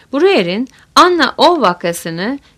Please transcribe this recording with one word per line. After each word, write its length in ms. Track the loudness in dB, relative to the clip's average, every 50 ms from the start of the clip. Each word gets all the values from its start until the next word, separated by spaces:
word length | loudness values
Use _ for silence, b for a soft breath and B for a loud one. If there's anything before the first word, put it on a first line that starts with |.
| B B B
Breuer'in 560 | 0 0 2 2 2 0 -2 -2 -4 -6 -8 b b b b b
Anna 400 | 2 2 2 2 2 0 -2 0
O 240 | 2 2 2 2 2
vakasını 800 | 2 0 0 -2 -4 -6 -6 -6 -8 -10 -8 -6 -6 -6 -8 -8 b b b